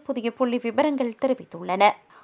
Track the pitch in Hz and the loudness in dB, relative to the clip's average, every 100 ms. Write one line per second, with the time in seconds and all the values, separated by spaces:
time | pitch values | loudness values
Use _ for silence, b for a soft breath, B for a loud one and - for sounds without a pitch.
0 | - 247 226 233 247 240 233 220 302 277 | -6 -4 -4 -2 -2 -2 -2 0 0 0
1 | 240 - 269 254 170 170 180 185 208 - | -4 -2 -2 -2 -6 -12 -4 4 4 4
2 | b b | b b